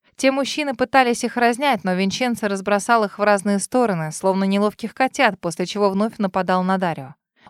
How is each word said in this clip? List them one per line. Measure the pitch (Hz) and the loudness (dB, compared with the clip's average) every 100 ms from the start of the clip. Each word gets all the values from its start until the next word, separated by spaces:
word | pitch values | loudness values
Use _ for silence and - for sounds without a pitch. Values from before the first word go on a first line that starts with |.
| _ - | _ -2
Те | 262 | 0
мужчины | 269 269 - 294 | 0 -2 -4 -4
пытались | 240 254 277 247 233 | -2 0 2 2 0
их | 233 240 | -2 0
разнять, | 240 233 294 233 | 0 2 0 0
но | 190 | 0
Винченцо | 185 196 - 254 233 208 | 0 0 0 -2 -2 -4
разбросал | 196 196 202 196 233 | -2 0 0 2 2
их | 208 - | 2 0
в | |
разные | 208 202 202 202 | 2 2 2 -2
стороны, | - 254 233 175 156 | 0 0 0 0 -4
словно | 151 190 190 | -2 0 0
неловких | 196 202 208 - 220 | 2 2 0 -2 -8
котят, | - 262 - 254 190 | -2 -2 2 0 0
после | 170 165 180 | -6 -6 -6
чего | 208 202 | 0 0
вновь | 190 220 220 | 2 -2 -2
нападал | 196 190 180 185 | -4 -2 0 0
на | 185 190 | 0 0
Дарио. | 180 151 135 - _ _ | -2 -6 -12 -18 _ _